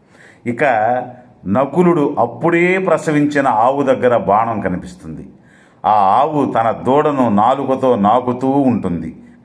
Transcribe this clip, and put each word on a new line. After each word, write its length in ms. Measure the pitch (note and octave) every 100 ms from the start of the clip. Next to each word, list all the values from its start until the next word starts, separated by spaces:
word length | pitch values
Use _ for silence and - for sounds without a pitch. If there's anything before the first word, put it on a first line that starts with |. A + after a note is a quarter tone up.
| _ _ - - A#2
ఇక 180 | A#2+ D3 A2+ A2 B2+ - - - _ F2+
నకులుడు 680 | A#2+ C#3 E3+ F3 E3 C#3+ -
అప్పుడే 580 | A#2+ A#2 D#3 E3+ F3+ F#3+
ప్రసవించిన 680 | F#3 D#3 D#3+ D3 D3 C#3+ C3+
ఆవు 360 | A2 A#2+ C#3
దగ్గర 340 | C3+ A#2 B2 A#2
బాణం 440 | F#2 G#2 A#2 G#2+
కనిపిస్తుంది. 680 | F#2 F2 - - D#2+ D2 - - _ _ _ _ G2
ఆ 60 |
ఆవు 600 | G#2+ F#2+ A2+ D3+ D3+ B2+
తన 200 | B2 A2+
దూడను 580 | G2+ E2+ C#3 D3+ C#3 A#2+
నాలుకతో 680 | G#2 A2+ C#3 C3 C3 C3 A#2
నాకుతూ 540 | G2+ A#2+ B2 B2 C3
ఉంటుంది, 640 | C#3 C3 G#2+ F#2 E2+ D#2+ - - -